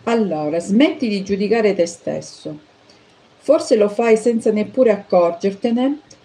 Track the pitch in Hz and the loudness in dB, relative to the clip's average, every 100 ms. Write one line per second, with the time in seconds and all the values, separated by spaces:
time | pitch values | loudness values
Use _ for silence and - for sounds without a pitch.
0 | 233 233 196 151 151 170 196 214 302 320 | -4 -2 0 -2 -2 -4 0 2 2 2
1 | 233 202 190 196 202 226 208 185 170 - | -4 -4 -4 -2 0 2 2 2 -2 -2
2 | 160 156 151 - 151 151 _ _ _ _ | -8 -8 -10 -16 -14 -14 _ _ _ _
3 | _ _ _ _ - 311 - 226 202 202 | _ _ _ _ 0 0 2 2 2 0
4 | 233 220 240 226 226 214 208 262 233 202 | 2 2 2 0 0 -2 -2 0 2 2
5 | - 185 170 170 196 196 240 233 269 294 | 0 2 2 0 -4 -2 -2 0 -2 -4
6 | _ - | _ -20